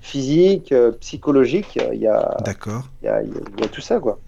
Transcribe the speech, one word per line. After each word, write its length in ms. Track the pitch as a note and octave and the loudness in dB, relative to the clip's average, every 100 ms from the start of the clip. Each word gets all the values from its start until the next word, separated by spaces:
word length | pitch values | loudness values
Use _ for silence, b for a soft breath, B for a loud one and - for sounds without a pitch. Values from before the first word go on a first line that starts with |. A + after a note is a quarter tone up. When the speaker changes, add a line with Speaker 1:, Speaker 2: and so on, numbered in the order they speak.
Speaker 1:
physique, 680 | - C#3+ C3+ D#3 F#3 F#3+ - | -10 -8 0 4 4 4 2
euh, 200 | C3 A#2+ A2+ | 4 4 2
psychologique, 760 | - - - C#3 B2 E3 G3+ C3+ A#2+ | -12 -8 2 4 4 2 -4 -6 -4
il 60 | A#2 | -2
y 80 | A2 | 0
a, 280 | G#2+ - - | 2 0 -4
Speaker 2:
D'accord. 460 | - G2 - A2 C3 - | -6 -8 -8 -8 -10 -10
Speaker 1:
il 20 | A2 | -4
y 40 | |
a, 120 | A2 | -2
il 80 | G#2+ | -2
y 80 | G#2 | -8
a, 40 | - G2 | -12 -6
il 40 | |
y 20 | |
a 40 | A2 | -6
tout 140 | - | -6
ça, 180 | - A3+ | -4 -2
quoi. 180 | C3+ G2+ | -2 -6